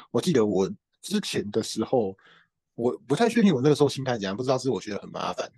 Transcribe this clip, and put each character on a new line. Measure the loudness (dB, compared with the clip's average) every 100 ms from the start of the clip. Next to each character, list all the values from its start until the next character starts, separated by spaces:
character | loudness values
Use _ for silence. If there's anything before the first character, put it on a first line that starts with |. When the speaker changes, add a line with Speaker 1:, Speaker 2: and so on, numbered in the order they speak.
| -2
Speaker 1:
我 | -2
记 | 2
得 | 2 2
我 | 2 0 -2 _ _
之 | -6 -4
前 | -2 -6 -2
的 | -4
时 | -4 -6
候， | 0 0 0
Speaker 2:
嗯。 | -6 _ _ _ _ _ -4
Speaker 1:
我 | -4 -4 -4
不 | 2
太 | 2
确 | 4
定 | 4 4
我 |
那 | 4
个 | 4
时 |
候 | 2
心 | 2
态 | -4 -2
怎 |
样， | -4 -4
不 |
知 | -2
道 | 0
是 | 0
我 | -4
觉 | -4
得 | -10
很 | -10
麻 | -8 -6
烦， | -6 -8